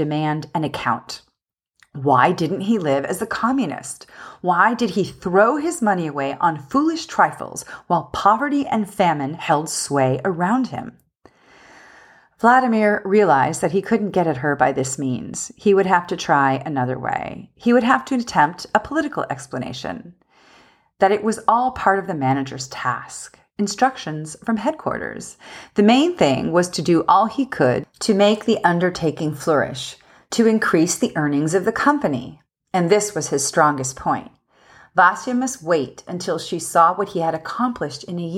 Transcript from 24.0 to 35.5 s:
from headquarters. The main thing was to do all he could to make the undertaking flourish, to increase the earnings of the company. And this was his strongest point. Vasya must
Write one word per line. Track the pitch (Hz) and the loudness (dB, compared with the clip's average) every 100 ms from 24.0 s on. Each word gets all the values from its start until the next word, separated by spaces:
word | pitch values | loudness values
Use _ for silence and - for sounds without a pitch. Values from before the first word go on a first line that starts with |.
| - 156 156 - - | -10 -10 -10 -10 -4
from | 220 | -2
headquarters. | 220 311 - - - - - - - - - | -2 -4 -6 -6 -8 -12 -14 -18 -20 -20 -6
The | - | 4
main | 208 254 330 349 | 6 6 4 2
thing | 151 131 - | 2 2 0
was | 165 175 | 0 0
to | - | -2
do | 160 165 - | 2 2 4
all | 185 214 | 4 4
he | - 262 | 0 -4
could | - 135 123 - - | 2 2 2 -4 -6
to | - | 0
make | 196 208 214 - | 4 4 2 0
the | 214 | 0
undertaking | 175 170 180 180 165 151 151 | 2 2 0 0 -2 -2 -4
flourish, | - - 147 95 131 - - _ _ - | -4 0 0 0 -4 -12 -16 _ _ -6
to | - 226 | 2 4
increase | 220 - 175 175 - | 4 2 2 2 0
the | 240 - | -4 -2
earnings | 147 143 156 | -2 0 0
of | 190 185 | 0 0
the | |
company. | 220 262 294 202 127 - 156 _ _ _ | 0 0 0 -2 -4 -8 -16 _ _ _
And | 185 170 | -2 2
this | 208 208 | 2 0
was | 160 151 | -4 -4
his | 139 | -2
strongest | - - 151 143 131 - | -2 2 2 2 -4 -6
point. | 170 127 - _ _ _ _ - - 180 | -4 -4 -6 _ _ _ _ -20 -6 2
Vasya | 180 190 - | 4 2 -4
must | 247 262 | -2 -4